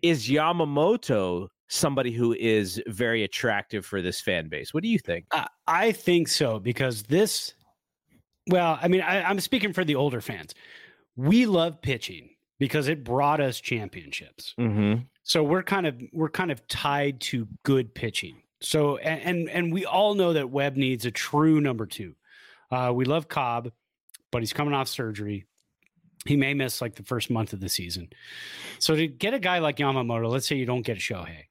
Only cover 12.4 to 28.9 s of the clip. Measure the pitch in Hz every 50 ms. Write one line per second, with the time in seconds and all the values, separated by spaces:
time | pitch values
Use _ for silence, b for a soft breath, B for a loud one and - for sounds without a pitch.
12.4 | _ _ _ _ 139 135 - 151 143 131 165 151 131 113 120 131 143 143 151 156
13.4 | 143 135 120 - - - 127 117 104 95 - 95 82 71 - - - - _ -
14.4 | - - - - 123 113 104 104 104 104 107 117 123 - _ _ _ - - 170
15.4 | 156 143 160 185 185 - 196 196 175 156 135 120 123 - - 165 160 151 - -
16.4 | 185 175 143 113 _ _ - - - 147 143 143 143 143 139 120 - - - 127
17.4 | 113 104 - - _ - 139 131 123 107 _ - - 113 - - - 85 - -
18.4 | _ _ _ _ - - - 160 147 147 143 - - 156 160 151 - 170 180 175
19.4 | 165 147 104 175 175 170 165 190 185 - - 180 202 208 208 202 185 175 165 156
20.4 | 139 123 127 139 135 143 135 135 139 131 131 117 117 123 110 - - - - 147
21.4 | 151 160 156 156 147 139 127 113 113 92 - - - 87 71 _ B B B B
22.4 | B B B B B B - 127 127 123 123 123 131 123 147 165 151 - - 151
23.4 | 135 123 120 120 120 123 - _ _ _ _ _ _ _ _ - _ _ - 123
24.4 | 113 107 - - 147 147 147 139 131 - - - 127 113 107 101 104 104 104 98
25.4 | 92 _ _ _ _ _ _ _ _ _ _ _ _ _ _ _ - - 147 143
26.4 | 139 135 143 139 135 123 - - 127 117 - - 104 - 127 120 110 - 120 113
27.4 | 110 - - 98 92 90 - - 92 87 85 87 85 - B B B B B B
28.4 | B B B B B B B B - -